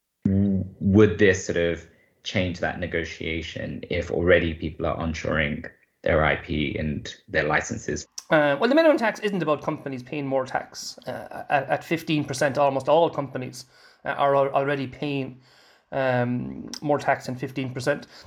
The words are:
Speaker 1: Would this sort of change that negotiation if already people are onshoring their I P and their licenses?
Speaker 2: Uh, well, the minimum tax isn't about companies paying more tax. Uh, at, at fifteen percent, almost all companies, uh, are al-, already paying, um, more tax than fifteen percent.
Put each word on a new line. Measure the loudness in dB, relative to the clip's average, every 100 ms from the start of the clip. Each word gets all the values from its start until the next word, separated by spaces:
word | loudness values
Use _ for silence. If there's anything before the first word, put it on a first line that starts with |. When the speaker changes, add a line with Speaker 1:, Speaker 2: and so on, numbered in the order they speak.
| _ _
Speaker 1:
Would | 0 2 4 0 -4 -2 4 8 8 6
this | 4 4
sort | 0 0
of | 0 -2 -8 _ _ _
change | -6 -2 -2 -2
that | -4 -4
negotiation | -4 -4 -6 -8 -6 -6 -6 -10 -10 -10 -6
if | -4 -2
already | 0 4 4 4
people | -4 -8 -4 -4
are | -2
onshoring | -4 -4 -2 0 -2 -4 -10 -18 _ _
their | 0 2
I | 2 0
P | -2 -2 -2 -2
and | -4 -4 -8 -14 -6
their | -2
licenses? | 0 0 -2 -6 -6 -8 -8 -12 2
Speaker 2:
Uh, | 4 4 4
well, | 4
the |
minimum | 6 6 6
tax | 2 -2
isn't | -2 -2
about | 0 -2
companies | -2 -6 -6 -10
paying | -8 -6 -2
more | -2 0
tax. | -4 -6 -12 -14 -12 -10
Uh, | -10 -10 -10 -2
at, | 0 0
at | -2
fifteen | -2 -4 0 -2
percent, | -2 0 0 2
almost | 2 2 2
all | 4 4
companies, | 0 -6 -8 -10 -12 -18 _ -20 _
uh, | -6
are | 0 2 4
al-, | 4
already | 2 0 -2 -4
paying, | -6 -4 -4 -4 -10 _ _ _ _ _
um, | -2 2 2 2 -2 -4 -8 -12 -4
more | 0 2
tax | 2 0 -2
than |
fifteen | -8 -6 -6 -6
percent. | -2 -2 -2 -4 -20